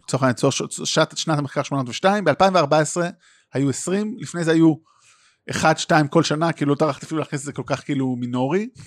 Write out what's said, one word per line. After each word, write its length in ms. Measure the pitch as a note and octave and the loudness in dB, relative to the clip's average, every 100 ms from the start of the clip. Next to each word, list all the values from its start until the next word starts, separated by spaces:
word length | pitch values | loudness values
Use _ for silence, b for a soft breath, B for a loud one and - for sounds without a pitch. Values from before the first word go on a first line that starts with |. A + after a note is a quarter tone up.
לצורך 200 | - C3 | -4 0
העניין, 120 | C3+ C#3+ | 0 2
צור-, 160 | C#3 | 0
ש-, 100 | - - - | 0 -6 -8
שנת, 340 | D#3+ - D#3 D3 | -2 0 0 -2
שנת 200 | - D3 | -4 -4
המחקר 260 | C#3+ - | -4 -6
שמונה 200 | C3+ C#3 | -4 -4
מאות 60 | B2 | -6
ושתיים, 340 | A2+ F#3+ G#3 | -2 0 2
באלפיים 320 | E3+ C3+ F#3+ F#3 | 2 4 4 4
וארבע 240 | C#3+ D#3 | 4 2
עשרה 300 | D3+ F3+ F3 - b b b | 2 -2 -4 -6 b b b
היו 160 | C3 C#3 | -2 -2
עשרים, 460 | B2 - G3 G#3+ A#3 | -2 -2 -2 -4 -8
לפני 240 | D3 F3 | -10 -4
זה 80 | E3 | 2
היו 220 | E3 D#3+ D3+ b b b b b b - | 6 6 4 b b b b b b -8
אחד, 280 | D3+ D#3 D#3 | 0 2 2
שתיים 300 | - E3+ D3 | 2 2 4
כל 160 | E3+ | 2
שנה, 280 | D3+ D3+ E3 | 2 0 -2
כאילו 200 | - C#3+ | 0 0
לא 40 | C#3 | 2
טרחתי 300 | D#3 C3 C3+ | 0 -2 -6
אפילו 140 | D#3 | -6
להכניס 220 | C#3+ D3 | -6 -8
את 40 | C#3+ | -8
זה 60 | |
כל 120 | B2 C3 | -10 -6
כך 180 | C3+ | -6
כאילו 320 | - C#3 C3 B2 | -4 -4 -2 -4
מינורי. 500 | B2 B2+ C3 F#3 A#3 - | -4 -4 -2 -2 -4 -10